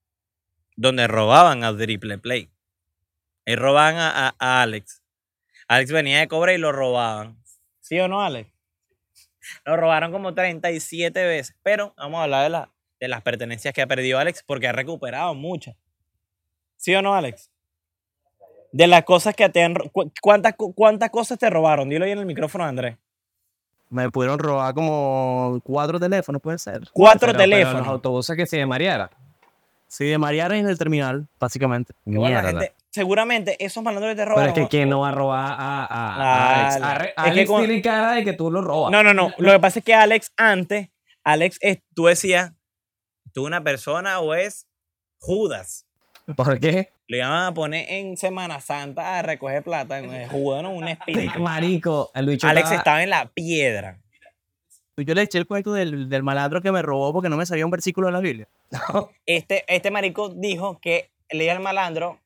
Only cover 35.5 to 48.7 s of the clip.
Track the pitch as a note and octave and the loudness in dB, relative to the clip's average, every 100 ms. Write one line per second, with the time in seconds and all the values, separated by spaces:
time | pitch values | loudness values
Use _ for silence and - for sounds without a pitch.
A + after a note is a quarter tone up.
35.5 | C#3+ C3+ C#3 C3 A#2 A2+ F#2+ C3+ B2+ B2+ | -6 -6 -6 -6 -6 -6 -2 2 4 4
36.5 | C3+ C#3 C#3 C#3 C#3+ F3+ - E3 F3+ F#3+ | 4 2 0 -2 -2 -4 0 2 4 4
37.5 | G#3+ A3 A3 A#3 A3 A3+ A#3+ G3+ F3 E3 | 4 2 0 0 0 0 0 -2 -2 -2
38.5 | F3 F3+ D3+ C3+ G3+ G#3 G3 F3 - F#3 | -2 -2 0 4 6 6 6 2 4 8
39.5 | G3 F#3+ A3 - A3 G#3+ A3 - - A3 | 8 8 2 4 8 8 4 -2 2 2
40.5 | F#3+ F3 G#3 F#3+ _ _ _ D3 D#3 F#3 | 2 0 -4 -6 _ _ _ 0 2 2
41.5 | - G3+ F#3 _ - E3 F3 F#3+ F3+ F3+ | 0 -2 -2 _ 2 4 4 2 0 -2
42.5 | _ _ _ _ _ _ _ - - C#3+ | _ _ _ _ _ _ _ -14 -8 -6
43.5 | E3+ D3+ C3 C#3+ D#3+ G3 F#3 D#3 E3 G3+ | -4 -4 -4 -4 -6 -4 -4 -2 -2 -4
44.5 | - - _ _ _ _ _ - G3 G3+ | -8 -20 _ _ _ _ _ -4 -2 -2
45.5 | A2 F#2 - _ _ _ - - C#3+ C3 | -4 -12 -18 _ _ _ -20 -12 -2 0
46.5 | C3 D#3 F3+ F#3+ _ - B2 B2+ E3 F#3 | 2 2 0 -2 _ -8 -4 -2 -2 -2
47.5 | E3 D3+ D#3+ - F#3+ G3 F3+ F#3 F#3 F3+ | -4 -4 -6 -8 -10 -10 -6 -6 -6 -10
48.5 | C#3+ - | -10 -8